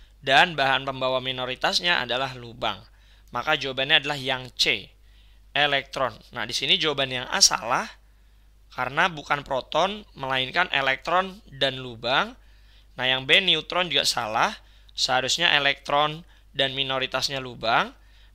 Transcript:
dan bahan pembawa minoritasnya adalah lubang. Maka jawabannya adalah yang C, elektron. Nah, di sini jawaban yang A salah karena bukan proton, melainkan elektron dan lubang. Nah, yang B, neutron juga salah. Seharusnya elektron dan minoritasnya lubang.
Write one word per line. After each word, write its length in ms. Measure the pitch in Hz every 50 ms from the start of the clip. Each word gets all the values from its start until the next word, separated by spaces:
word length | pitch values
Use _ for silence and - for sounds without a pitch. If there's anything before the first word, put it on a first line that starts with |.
| - - - -
dan 320 | - 135 135 147 170 180 165
bahan 320 | 143 135 135 135 131 135
pembawa 320 | 139 135 131 127 127 131 127 127
minoritasnya 800 | 131 127 127 127 123 127 123 - 165 202 190 180 175 175 - 127
adalah 320 | 117 117 127 135 131 127
lubang. 480 | 127 120 117 113 123 120 113 101 95 110 - - - - - - - - - -
Maka 240 | 123 117 156 156
jawabannya 480 | 147 131 135 131 131 135 139 160 156 139
adalah 160 | 147 147 143
yang 320 | 127 131 131 127 127 123 -
C, 400 | - - 160 123 101 95 - - - - - - - - - - - - - -
elektron. 560 | 139 147 147 139 139 123 - - 139 135 120 107 - - - -
Nah, 80 | 123 107
di 80 | 120
sini 240 | 120 - 135 143 180
jawaban 320 | 190 156 156 143 135 135
yang 200 | 127 127 123 131 -
A 80 | - 190
salah 480 | 190 - 147 107 110 117 127 160 214 - - - _ _ _ - - - _ - _ - - - - - -
karena 320 | - 123 123 135 156 175
bukan 400 | 190 170 147 139 - 147 143 135
proton, 560 | - 139 127 - - - 151 175 196 208 208 - - - 151
melainkan 480 | 135 131 131 131 131 127 - 170 180 - -
elektron 640 | 139 139 131 131 131 - 160 170 180 190 190 185 214 -
dan 320 | - - 135 139 135 131 131
lubang. 560 | 127 127 117 113 117 117 131 151 196 220 262 - - - - - - - - - - - - -
Nah, 80 | 123
yang 160 | 127 131 131 131
B, 160 | 135 156 190
neutron 480 | 196 180 165 156 151 - 170 175 185
juga 160 | 170 135 139 -
salah. 480 | - - 127 117 107 110 120 151 202 214 - - - - - - -
Seharusnya 640 | - - - - 127 127 127 127 - - 170 170 -
elektron 720 | 147 139 139 135 - - - 143 143 151 151 151 160 175 - - - - -
dan 240 | - 135 135 135 131
minoritasnya 640 | 135 139 135 135 131 131 131 - 131 131 - 139 135
lubang. 560 | 131 127 120 - - 113 120 147 190 233 - - - - - - - - -